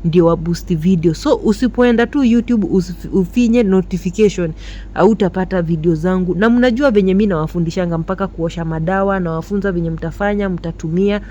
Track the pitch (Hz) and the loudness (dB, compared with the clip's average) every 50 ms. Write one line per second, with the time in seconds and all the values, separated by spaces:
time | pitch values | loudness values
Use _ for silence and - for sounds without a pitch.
0 | - 175 156 180 165 165 170 170 160 170 170 - - - 180 156 156 185 190 165 | -4 2 4 4 4 4 2 2 0 -4 -4 -6 -4 -4 -4 0 2 2 2 4
1 | 156 175 156 - - 294 247 226 - 220 202 - 254 233 - 247 247 240 233 220 | 2 0 0 0 0 0 0 2 2 0 0 2 0 -2 2 2 2 4 4 2
2 | 240 233 - 294 269 226 233 240 226 - 240 214 190 - 151 190 175 - 175 - | 0 0 0 0 2 4 2 2 2 2 0 0 0 2 0 0 0 -2 -8 -12
3 | - 156 165 190 180 180 - 247 247 226 226 240 226 190 190 190 180 - 190 175 | -8 -2 0 0 0 0 0 2 2 4 4 2 4 4 2 2 2 0 -6 -4
4 | - 190 175 - 214 196 - 185 175 160 156 - - - - - - - - - | -4 -4 0 2 2 2 2 0 -4 -4 -6 -8 -14 -14 -14 -14 -14 -8 0 2
5 | 170 214 226 - 214 180 - 190 185 - 190 180 170 156 170 156 151 175 165 151 | 4 4 4 2 0 -2 0 -2 -4 -2 -2 -2 0 0 -2 0 0 0 0 0
6 | 165 185 185 185 180 180 175 170 214 233 240 247 247 254 220 247 294 277 208 208 | 0 0 0 0 0 -2 0 2 2 2 4 4 4 2 2 2 2 2 4 4
7 | 185 190 185 196 220 202 175 156 156 156 - 175 165 165 - 190 180 170 165 165 | 4 4 2 2 2 2 0 0 -2 -2 -2 -2 -2 -2 -2 -2 -2 -2 -2 -4
8 | 165 - 190 180 196 190 - 165 160 170 - 170 165 160 160 160 160 175 190 196 | -4 -4 -4 -4 -4 -6 -4 -4 -6 -4 -4 -6 -6 -4 -4 -2 -2 0 0 0
9 | 196 196 196 190 175 165 160 160 165 - 202 202 190 202 180 175 165 165 165 160 | 0 0 0 0 -2 -2 -4 -6 -6 -4 -4 -2 -2 -2 -2 -2 -2 -4 -4 -6
10 | - 165 - - 208 208 208 202 202 190 180 170 - 165 160 - - 160 165 180 | -6 -8 -6 -4 -2 -2 0 0 -2 -2 -4 -4 -6 -8 -8 -8 -6 -4 0 0
11 | 196 202 208 208 202 - | 2 2 0 -2 -6 -10